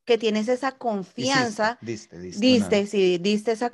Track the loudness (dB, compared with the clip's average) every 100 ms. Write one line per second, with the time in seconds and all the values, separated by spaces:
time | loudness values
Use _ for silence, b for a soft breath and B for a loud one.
0 | 0 0 2 -2 -2 -2 -2 -4 -4 -4
1 | -6 -6 0 0 0 0 -2 -2 -8 -10
2 | -10 -14 -12 0 4 4 4 0 2 2
3 | 2 2 0 0 -2 -2 -4